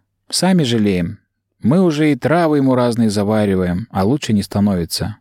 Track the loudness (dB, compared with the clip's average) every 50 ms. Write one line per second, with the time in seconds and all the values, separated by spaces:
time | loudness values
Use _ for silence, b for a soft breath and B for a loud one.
0 | _ _ _ _ _ -10 -6 -2 0 2 2 2 2 0 0 0 0 0 0 0
1 | -2 -4 -6 -10 _ _ _ _ _ _ _ _ -2 0 2 2 2 2 0 0
2 | 0 0 0 0 0 0 0 2 2 2 2 2 2 2 2 2 2 0 0 0
3 | 0 0 0 0 0 0 0 0 2 2 0 0 0 0 -2 -4 -6 -6 -4 -2
4 | 0 0 0 -2 -2 -2 -2 -2 -2 -2 -2 0 0 0 0 0 -4 -4 -6 -6
5 | -6 -8 -8 -12